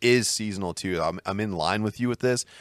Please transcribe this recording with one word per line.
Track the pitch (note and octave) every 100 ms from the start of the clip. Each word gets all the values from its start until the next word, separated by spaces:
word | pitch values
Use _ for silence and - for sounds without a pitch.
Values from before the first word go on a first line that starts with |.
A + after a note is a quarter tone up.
is | A#2+ B2 A2
seasonal | - G#2+ G2 F#2
too. | E2 F#2+ F2
I'm, | D#2+ F2+ -
I'm | G2
in | G#2+
line | F2+ D#2+ G#2
with | G#2+ G2+
you | B2
with | A#2+
this, | B2+ B2 - -